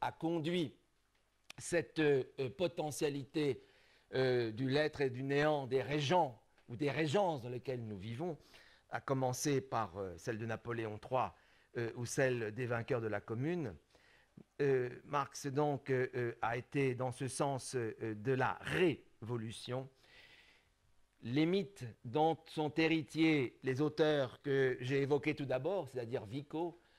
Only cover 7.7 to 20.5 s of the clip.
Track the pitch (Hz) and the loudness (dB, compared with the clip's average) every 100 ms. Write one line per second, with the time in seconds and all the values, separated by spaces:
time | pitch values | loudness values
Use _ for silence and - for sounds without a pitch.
7.7 | 123 113 101 107 117 175 147 - - - | -6 -6 -8 -8 -6 -6 -6 -12 -20 -20
8.7 | - _ 120 - 131 127 127 151 135 - | -20 _ -8 -2 0 0 0 0 0 0
9.7 | 113 101 90 95 82 - 110 113 113 120 | -2 -2 -4 -8 -6 -6 -4 -4 -6 -4
10.7 | 117 110 104 - 127 104 - _ _ _ | -4 -4 -6 -2 0 0 -4 _ _ _
11.7 | 123 117 123 120 - 131 123 110 107 120 | -6 -4 -4 -4 2 2 2 -2 -4 -2
12.7 | 120 113 123 107 101 - 113 143 175 127 | -2 0 -2 0 -4 -4 -4 -2 -2 -4
13.7 | 80 _ _ _ _ _ - - - 143 | -8 _ _ _ _ _ -20 -12 0 2
14.7 | 131 123 - - 147 135 - 139 131 147 | 2 0 -6 -4 -2 -2 -4 -4 0 2
15.7 | 139 - 131 127 123 120 - 110 123 - | 0 0 0 0 0 -4 -2 -4 -4 -2
16.7 | 143 135 120 127 120 131 - 143 131 - | 0 2 0 -4 -4 -4 -2 -2 -2 -4
17.7 | 131 113 - 113 107 110 131 120 92 - | -4 -4 -4 -6 -4 0 2 2 -2 -4
18.7 | 151 175 120 - - 107 120 110 - - | 2 2 2 -6 -14 -6 -6 -6 -10 -6
19.7 | 127 135 _ _ - - - - | -6 -8 _ _ -20 -20 -20 -20